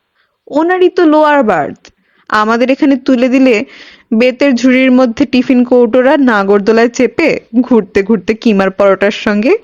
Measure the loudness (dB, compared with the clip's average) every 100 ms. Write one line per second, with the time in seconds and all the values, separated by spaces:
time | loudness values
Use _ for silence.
0 | _ _ _ _ -8 -4 -2 0 0 0
1 | 0 2 2 2 0 -2 -4 -10 -20 _
2 | _ _ -6 -4 -2 0 -2 0 0 0
3 | 0 0 0 2 2 0 -4 -14 -20 -20
4 | _ 0 0 0 0 0 0 2 2 2
5 | 0 0 -2 -2 0 0 2 2 2 2
6 | 2 2 2 0 0 0 0 0 0 0
7 | -4 -2 -4 -4 -4 -4 0 0 0 -2
8 | -2 -2 -2 -4 -2 0 -2 0 0 2
9 | -2 -2 -4 -2 0 -2